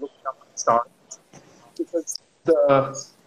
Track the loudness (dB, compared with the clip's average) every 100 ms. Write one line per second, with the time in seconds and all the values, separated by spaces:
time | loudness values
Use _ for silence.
0 | -6 _ -12 -12 _ -6 2 2 0 _
1 | _ -20 _ -20 _ -20 -20 -12 -6 -6
2 | -6 -14 _ _ 0 2 4 4 2 -8
3 | -16 _